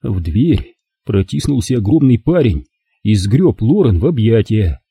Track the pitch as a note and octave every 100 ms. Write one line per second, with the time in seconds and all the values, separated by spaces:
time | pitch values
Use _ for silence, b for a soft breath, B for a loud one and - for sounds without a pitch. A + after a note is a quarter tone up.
0 | B2 F#2+ D#2+ D#2 D#3 D3 - _ _ _
1 | - G2 F#2 C#3+ - C3+ - B2+ G2+ D#3
2 | C3+ A#2 - F3 B2+ D#2 - _ _ _
3 | G#2 G#2+ F#2+ C3 F3+ - A2 G3 D3 F2
4 | B2+ D3 A2 A2+ G#2 A2 F#2+ C#2 _